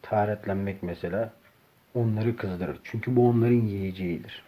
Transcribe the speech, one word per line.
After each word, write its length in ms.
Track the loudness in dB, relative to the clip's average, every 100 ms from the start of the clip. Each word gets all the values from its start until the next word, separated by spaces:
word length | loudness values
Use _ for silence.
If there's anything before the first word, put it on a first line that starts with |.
taharetlenmek 800 | 0 0 2 -2 -4 -4 -4 -6
mesela 500 | -8 -6 -6 -4 -6 -8 _ _ _ _ _
onları 420 | -2 0 0 0 -2
kızdırır. 440 | -6 -4 -6 -6
Çünkü 320 | -8 -6 2 6
bu 120 | 6
onların 260 | 6 4
yiyeceğidir. 880 | 4 2 -2 -4 -4 -4 -4 -8 -18